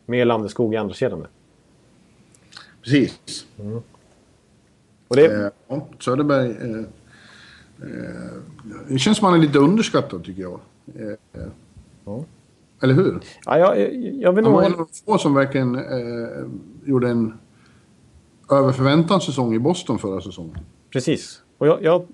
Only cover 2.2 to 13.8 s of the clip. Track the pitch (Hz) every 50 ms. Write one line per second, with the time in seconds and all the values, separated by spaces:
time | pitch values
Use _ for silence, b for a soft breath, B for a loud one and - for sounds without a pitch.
2.2 | _ _ _ _ _ B B B B B B B - 117 135 147 113 - - -
3.2 | _ - - - - - _ - 104 104 110 117 113 _ _ _ _ _ _ _
4.2 | _ _ _ _ _ _ _ _ _ _ _ _ _ _ _ _ _ - 123 135
5.2 | 156 165 107 104 101 101 - _ _ - 131 147 135 - - - - 127 127 139
6.2 | 147 147 143 135 127 120 107 - 131 120 110 113 113 107 - - _ B B B
7.2 | B B B B B B B B B B B - - 60 58 58 58 58 58 60
8.2 | 60 58 60 62 - - - - - - - - - - 135 131 - 214 214 208
9.2 | 208 185 175 165 160 147 139 143 143 147 196 226 220 - - 139 - - - 87
10.2 | 82 98 92 95 92 90 87 - - - _ _ _ - - 107 110 107 101 -
11.2 | _ _ - 110 110 104 - - _ _ _ - - _ - _ _ 101 101 123
12.2 | 160 - _ _ _ _ _ _ _ _ _ _ - 131 131 131 - 139 87 -
13.2 | - B B B B - 131 156 175 190 - -